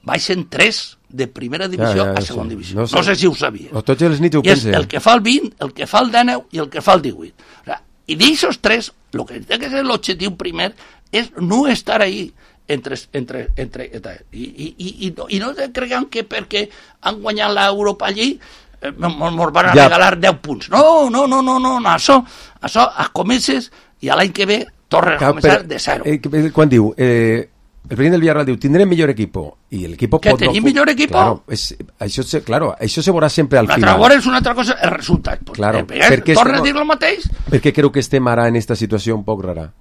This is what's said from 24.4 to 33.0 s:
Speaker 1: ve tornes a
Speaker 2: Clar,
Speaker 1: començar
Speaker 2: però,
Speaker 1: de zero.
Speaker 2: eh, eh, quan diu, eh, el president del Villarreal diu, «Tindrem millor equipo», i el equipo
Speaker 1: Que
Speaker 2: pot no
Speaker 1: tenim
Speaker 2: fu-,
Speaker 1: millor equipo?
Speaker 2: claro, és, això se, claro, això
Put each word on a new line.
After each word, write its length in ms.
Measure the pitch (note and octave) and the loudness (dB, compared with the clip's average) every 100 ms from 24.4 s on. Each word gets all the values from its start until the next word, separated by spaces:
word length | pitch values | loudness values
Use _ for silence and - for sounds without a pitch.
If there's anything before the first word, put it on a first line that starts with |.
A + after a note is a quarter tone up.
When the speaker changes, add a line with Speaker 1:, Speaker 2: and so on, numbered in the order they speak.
| G3 | 0
Speaker 1:
ve 160 | G#3 - _ _ | -2 -4 _ _
tornes 300 | E3 E3+ D3+ | 0 2 2
a 20 | |
Speaker 2:
Clar, 160 | C#3+ | 0
Speaker 1:
començar 240 | D3 D#3 G#3 | 2 4 2
Speaker 2:
però, 80 | E3+ | 0
Speaker 1:
de 120 | C#3+ | -8
zero. 240 | - D3 - | -4 -4 -2
Speaker 2:
eh, 140 | D3+ | -4
eh, 280 | D3+ D3+ D#3 | -2 -2 0
quan 160 | D#3 D#3 | 2 4
diu, 260 | B2 G#2+ - | 6 4 2
eh, 520 | B2+ A#2 A2+ A2+ - _ _ - - | 0 2 2 0 -4 _ _ -20 -12
el 60 | |
president 200 | A#2 D3 F3+ | 0 2 4
del 40 | |
Villarreal 240 | D#3+ D3+ C#3 | 2 2 0
diu, 100 | A#2 | -2
«Tindrem 300 | C#3+ D#3+ G3+ | 2 4 4
millor 220 | E3+ D#3 | 4 0
equipo», 480 | A2+ G#2 F#2+ D2 - _ | 0 -4 -6 -10 -14 _
i 140 | F#2+ | -10
el 80 | F2 | -10
equipo 240 | E2+ A#2 A#2+ | -4 0 2
Speaker 1:
Que 100 | G3+ | 2
Speaker 2:
pot 80 | - | 2
no 60 | - | 2
Speaker 1:
tenim 120 | G#3 | 2
Speaker 2:
fu-, 20 | A#3+ | 2
Speaker 1:
millor 220 | C#4 D4+ | 2 2
equipo? 220 | C4+ D4+ | 0 0
Speaker 2:
claro, 320 | - F#4+ G#2+ - | 2 2 0 -6
és, 220 | A2 - - - _ | -8 -8 -10 -18 _
això 240 | G#2 - | -8 -6
se, 160 | B2+ D3+ | -4 -6
claro, 300 | - A#2+ D3+ - | -2 -2 -2 -4
això 200 | A2 - | -6 -2